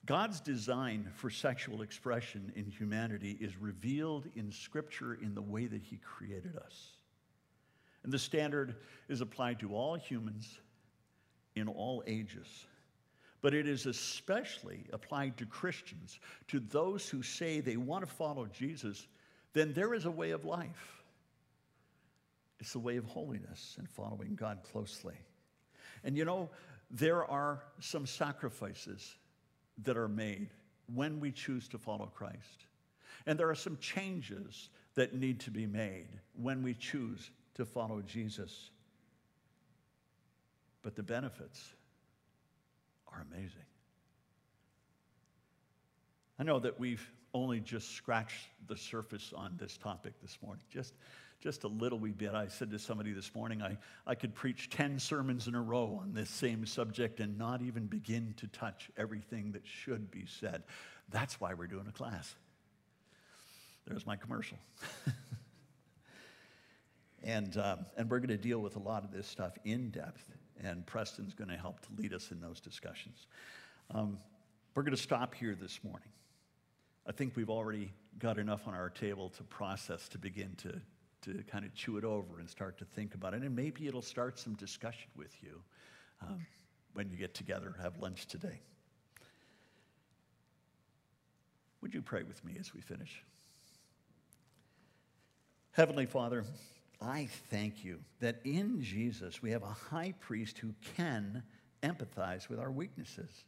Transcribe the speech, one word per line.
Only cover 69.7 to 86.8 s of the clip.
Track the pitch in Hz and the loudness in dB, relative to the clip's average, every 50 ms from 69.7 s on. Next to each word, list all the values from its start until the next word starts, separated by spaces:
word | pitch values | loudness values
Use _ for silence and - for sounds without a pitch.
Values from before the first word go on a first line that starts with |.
| 110 123 127 113 | 2 2 2 0
depth, | 104 - 76 - - - - - - - - - - - 98 | -2 -2 -4 -6 -8 -10 -16 -16 -18 -18 -18 -20 -14 -6 -4
and | 98 87 87 87 | -2 -2 -2 -4
Preston's | - - 113 107 - - - 101 95 95 | -2 -2 -2 -2 -2 -2 -6 -6 -6 -6
gonna | - 107 92 87 | -6 -6 -4 -4
help | 85 87 92 90 - | -4 -4 -6 -6 -8
to | - - 107 104 | -12 -10 -4 -2
lead | 107 104 92 | -2 0 0
us | 90 - - | -2 -6 -6
in | 90 85 | -8 -6
those | 85 82 90 - | -6 -8 -8 -10
discussions. | - 85 - - - 85 - - - 113 123 - - - - - - - - - - - - - - - | -12 -12 -12 -10 -10 -10 -10 -8 -12 -12 -14 -16 -20 -20 -18 -18 -16 -16 -16 -16 -18 -18 -20 -20 -12 -4
Um, | - 110 107 104 101 95 - - - - - _ - _ _ _ - | 0 2 2 2 0 -4 -8 -14 -20 -20 -20 _ -20 _ _ _ 2
we're | 139 139 | 4 6
gonna | 147 135 | 6 4
stop | 131 - - 135 120 123 123 - | 4 6 4 4 4 4 2 0
here | - 120 113 101 | 0 0 0 0
this | 87 92 90 - - - | 0 -2 -6 -8 -6 -6
morning. | 104 92 - - 110 - - - - - - _ _ _ _ _ _ _ _ _ _ _ _ _ | -6 -6 -8 -10 -14 -20 -20 -20 -20 -20 -20 _ _ _ _ _ _ _ _ _ _ _ _ _
I | - 101 | -8 0
think | - 139 131 117 | 0 0 0 2
we've | 123 113 104 | 2 2 2
already | 110 113 110 110 107 104 101 95 95 - - - - - | 2 2 2 2 0 0 -2 -4 -6 -12 -18 -18 -10 0
got | 120 117 107 104 | 2 2 4 4
enough | 107 107 104 101 - | 4 2 2 2 0
on | 113 98 | -4 -2
our | 90 90 90 | 0 -2 -2
table | - - 117 104 101 95 95 90 | -2 0 0 0 0 0 -2 -6
to | - - 110 | -6 -8 -14
process, | - - - 104 95 98 95 - - 90 82 - - | -12 -6 -4 -2 -2 -2 -4 -2 -4 -4 -4 -4 -8
to | - 98 | -10 -6
begin | 90 98 92 104 98 98 92 87 | -6 -4 -4 -4 -6 -6 -6 -8
to, | - 90 - 185 - - - _ - - _ _ - | -6 -6 -6 -6 -8 -10 -18 _ -20 -20 _ _ -8
to | 95 95 202 - | -6 -6 -6 -6
kind | - - 101 104 | -4 -6 -6 -6
of | 101 - | -6 -8
chew | - - - 110 | -6 -2 -2 0
it | 104 110 | 2 2
over | 113 107 104 98 87 85 85 | 2 2 2 0 -2 -6 -10
and | 85 87 | -10 -10
start | - - 101 95 90 - | -6 -4 -4 -4 -4 -8
to | - | -10
think | - - - 107 101 - | -8 -4 -4 -4 -4 -4
about | 92 95 92 95 | -2 -2 0 0
it. | - 135 | 0 0
And | 139 131 | 0 2
maybe | 120 131 151 131 - 156 | 2 2 2 0 0 -2
it'll | 143 127 127 120 | -2 -2 -2 -4
start | - - - 123 127 123 - | -2 0 0 0 0 0 -4
some | - 117 107 | -4 -4 -4
discussion | 101 98 98 - - - 113 117 113 - - - | -4 -4 -8 -8 -4 -4 -6 -6 -6 -12 -16 -14
with | - 73 - - - - | -14 -14 -14 -14 -16 -16
you, | - - 80 92 _ - - - - - - - - _ _ - | -14 -14 -16 -16 _ -20 -20 -20 -20 -20 -20 -20 -20 _ _ -8
um, | - 196 180 165 - - - - _ _ _ | -6 -4 -6 -6 -8 -12 -20 -20 _ _ _